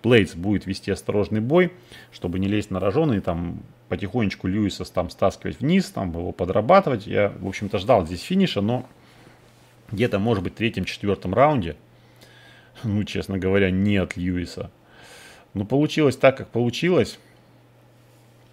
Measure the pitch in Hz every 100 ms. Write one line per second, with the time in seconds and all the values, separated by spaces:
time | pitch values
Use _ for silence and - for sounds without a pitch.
0 | 110 120 92 82 95 98 92 95 - 95
1 | - 104 98 110 113 170 180 - - -
2 | - - 95 90 98 104 98 95 98 110
3 | 160 104 - 85 87 82 - - _ 90
4 | 98 123 104 - 92 101 101 - 92 -
5 | 85 - 98 - 92 80 135 190 180 -
6 | 95 82 90 - 90 98 110 190 190 120
7 | 101 101 101 - 95 95 101 101 101 117
8 | 82 87 - 185 190 - 101 123 - -
9 | - - - - - _ - - - 98
10 | 120 101 107 107 87 - 113 101 90 -
11 | 101 95 92 98 143 147 85 - _ -
12 | - - - - - - - - 113 104
13 | 95 95 90 98 95 98 95 95 104 101
14 | 90 - 90 90 87 - - - _ -
15 | - - - - - 95 104 135 151 156
16 | 151 - 135 131 - 117 120 113 170 170
17 | 110 - - - _ - _ _ _ _
18 | _ - _ _ _